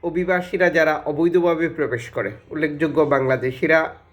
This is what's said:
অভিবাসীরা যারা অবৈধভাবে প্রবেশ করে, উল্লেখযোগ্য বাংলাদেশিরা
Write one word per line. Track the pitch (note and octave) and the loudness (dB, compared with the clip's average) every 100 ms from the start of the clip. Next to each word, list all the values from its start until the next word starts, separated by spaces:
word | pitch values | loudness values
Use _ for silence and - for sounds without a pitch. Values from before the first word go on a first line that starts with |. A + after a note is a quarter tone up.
অভিবাসীরা | E3+ D#3+ F3+ F3+ F3+ F3+ F3+ | -4 -4 0 -2 -2 0 2
যারা | D#3+ D#3 D3+ - | 4 2 0 -4
অবৈধভাবে | D3 E3+ F3+ E3+ E3 E3 | 0 2 4 2 0 -2
প্রবেশ | D#3+ C#3 A#2+ - | -2 -4 -4 -6
করে, | - G2 A2 _ | -6 -6 -8 _
উল্লেখযোগ্য | D3+ D3+ D3 D#3 D3 C#3+ | -4 -4 -2 -2 0 2
বাংলাদেশিরা | C#3 C3 C3 B2+ B2 D#3+ D#3+ D#3+ - _ | 2 2 0 -2 -4 2 2 2 -8 _